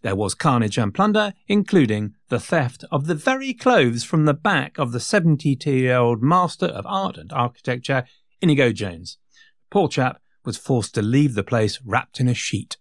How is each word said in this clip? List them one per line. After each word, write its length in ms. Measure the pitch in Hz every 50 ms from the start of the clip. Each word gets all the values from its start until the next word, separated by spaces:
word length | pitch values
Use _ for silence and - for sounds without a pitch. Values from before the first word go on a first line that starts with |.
| -
there 120 | 113 98
was 180 | 98 107 95 -
carnage 440 | _ - 156 127 120 113 104 -
and 160 | 131 113 101 101
plunder, 400 | - 196 214 208 214 208 202 - _ _ -
including 680 | 202 208 196 - - 185 135 107 107 107 104 101 - _ _ _
the 100 | 123 120
theft 460 | - - 185 165 135 123 - - - -
of 180 | - 139 139
the 60 | 156 175
very 400 | 151 - 262 262 269 269 269 254
clothes 520 | - - 254 247 202 139 120 117 117 -
from 180 | - - 160 151
the 100 | 151 143
back 460 | 151 - 208 190 143 135 143 _ -
of 140 | 143 120 117
the 80 | 123
seventy-two-year-old 1200 | - - - 208 165 165 151 131 - 147 139 131 - 147 139 131 127 127 127 127 123 120 120 107 117
master 440 | 143 170 185 180 160 - - 185
of 180 | 175 - 98 -
art 300 | - 202 196 196 190 185
and 140 | - 78 - 147
architecture, 720 | 139 123 120 - _ _ 135 123 127 - - 139 131 127 _ _ _ _ _ _ _
Inigo 300 | - 170 151 135 135 120
Jones. 460 | 113 - 104 95 85 80 82 - - _ _ _ _ _ - _ _ _ _ _
Poor 200 | - 202 180 139
chap 320 | - 147 127 107 - - _ _ _ _ _
was 120 | 120 113
forced 380 | - - - 139 120 101 - -
to 60 | 117
leave 320 | 104 107 123 139 147 143 117
the 80 | 101 98
place 380 | - 120 117 110 104 - - 131
wrapped 360 | 113 110 127 131 _ _ -
in 80 | 127 123
a 40 | 120
sheet. 440 | - - - - 101 - _ - _